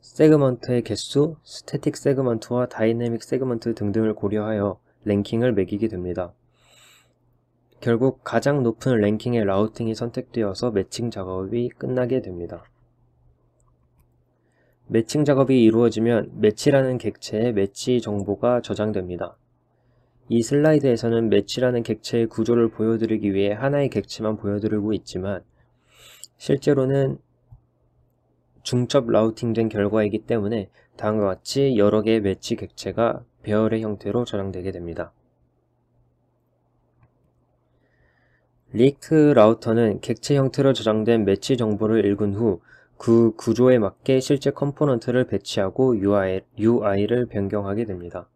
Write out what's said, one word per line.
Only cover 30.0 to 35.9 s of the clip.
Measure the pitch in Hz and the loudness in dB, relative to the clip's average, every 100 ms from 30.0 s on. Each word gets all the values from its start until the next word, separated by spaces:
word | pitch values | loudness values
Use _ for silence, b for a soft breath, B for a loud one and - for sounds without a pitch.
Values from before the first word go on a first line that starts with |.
| 107 107 - | 0 -2 -4
때문에 | 117 101 113 95 b b - | -4 -2 -4 -6 b b -6
다음과 | 107 107 101 | -2 0 -2
같이 | 92 - 135 139 117 | -4 -6 -2 0 4
여러 | 101 107 | 4 2
개의 | 107 113 | 2 0
매치 | 101 95 - 113 | 0 -4 -6 -8
객체가 | 95 - - 92 113 - - _ | -8 -10 -8 -2 -2 -2 -12 _
배열의 | - 110 110 113 | -2 0 0 0
형태로 | 110 101 104 117 120 | -4 -6 -4 -4 -4
저장되게 | 104 98 92 92 | -6 -6 -8 -8
됩니다. | 90 85 82 82 _ _ _ _ _ _ _ _ | -10 -10 -10 -12 _ _ _ _ _ _ _ _